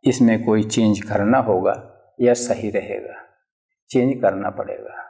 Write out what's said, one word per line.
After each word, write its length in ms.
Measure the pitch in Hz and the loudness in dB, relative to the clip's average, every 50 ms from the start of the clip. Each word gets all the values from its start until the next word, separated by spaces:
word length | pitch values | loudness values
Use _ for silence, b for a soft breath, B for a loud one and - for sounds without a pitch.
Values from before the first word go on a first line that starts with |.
| - | 2
इसमें 400 | 139 127 - 123 117 113 107 - | 0 4 4 4 4 4 2 2
कोई 180 | - 107 110 107 | 2 2 2 2
चेंज 340 | 110 - 120 113 107 104 98 | 0 0 2 2 2 2 0
करना 360 | 101 - - 95 101 107 123 135 | -2 -4 -2 0 2 2 2 2
होगा 340 | - 110 98 90 92 98 - - - - - _ _ _ _ - | 2 2 0 2 2 0 -2 -2 -8 -20 -20 _ _ _ _ 0
या 140 | 123 120 123 | 2 2 2
सही 340 | - - - 113 - 107 104 | 2 0 -4 -4 -4 -4 -4
रहेगा? 440 | 101 101 - - - 104 - - - - - _ _ _ _ _ _ _ _ _ _ _ _ _ | -4 -4 -6 -6 -10 -10 -10 -12 -16 -18 -20 _ _ _ _ _ _ _ _ _ _ _ _ _
चेंज 240 | - 131 123 135 135 123 | 0 0 2 2 0 0
करना 280 | - 98 95 95 98 92 | 0 0 0 0 -6 -6
पड़ेगा। 440 | - - - - - - - - - - - - | -6 -8 -10 -10 -10 -12 -14 -16 -16 -16 -18 -18